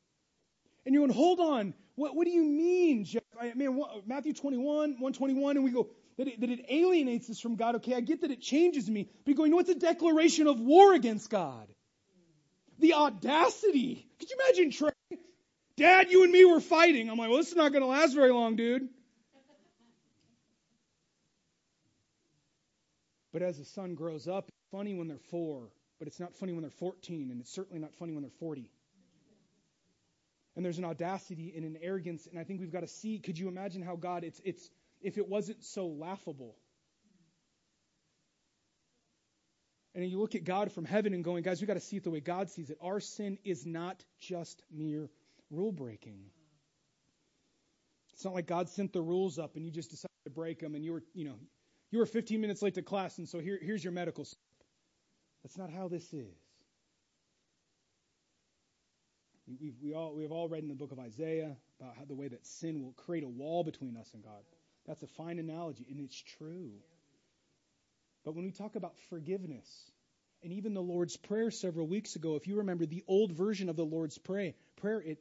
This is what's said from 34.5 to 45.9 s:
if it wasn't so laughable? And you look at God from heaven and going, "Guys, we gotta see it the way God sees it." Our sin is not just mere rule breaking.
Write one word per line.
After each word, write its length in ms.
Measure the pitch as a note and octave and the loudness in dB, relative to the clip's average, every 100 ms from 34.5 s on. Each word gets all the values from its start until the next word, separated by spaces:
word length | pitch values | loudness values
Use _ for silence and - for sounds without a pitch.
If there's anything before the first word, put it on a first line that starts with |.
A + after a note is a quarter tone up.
| E3+ - _ _ _ | -12 -16 _ _ _
if 160 | G3 G#3 | -10 -6
it 120 | F#3 | -4
wasn't 340 | G#3 F#3 A3 | -4 -6 -10
so 240 | - G#3 F3+ | -12 -10 -8
laughable? 680 | D3 E3 F#3+ - C#3 A#2 - _ _ _ _ _ _ E3+ _ _ _ _ _ _ _ _ _ _ _ _ _ _ _ _ _ _ _ _ _ _ _ _ _ _ | -8 -12 -12 -12 -16 -18 -20 _ _ _ _ _ _ _ _ _ _ _ _ _ _ _ _ _ _ _ _ _ _ _ _ _ _ _ _ _ _ _ _ _
And 100 | F#3 F3+ | -10 -8
you 80 | F#3 | -6
look 160 | A3 | -6
at 80 | F#3+ | -6
God 300 | E3+ F#3+ G#3 | -4 -4 -4
from 120 | F3+ | -6
heaven 300 | E3 G#3 G#3+ | -4 -2 -2
and 80 | F3+ | -4
going, 220 | E3+ F3 | -6 -6
"Guys, 160 | F3 F#3 | -4 -6
we 80 | G#3 | -4
gotta 100 | F3+ | -6
see 200 | - G3 | -6 -8
it 40 | |
the 80 | F3+ | -6
way 80 | D#3+ | -8
God 320 | C#3+ F3 G3 | -6 -8 -8
sees 200 | - C#3+ | -12 -14
it." 80 | D3+ | -12
Our 160 | F3+ G3+ | -8 -8
sin 400 | G3 - G3+ F#3+ | -8 -10 -10 -10
is 200 | G3+ D#3 | -8 -8
not 400 | D#3 E3 F3 F#3+ _ _ | -8 -10 -10 -12 _ _
just 420 | - F3 D#3+ - _ | -12 -12 -12 -18 _
mere 360 | D#3 D#3 D3+ D3 _ _ _ - | -12 -8 -8 -10 _ _ _ -14
rule 220 | D3+ G#3+ | -8 -6
breaking. 480 | E3+ B2+ | -6 -12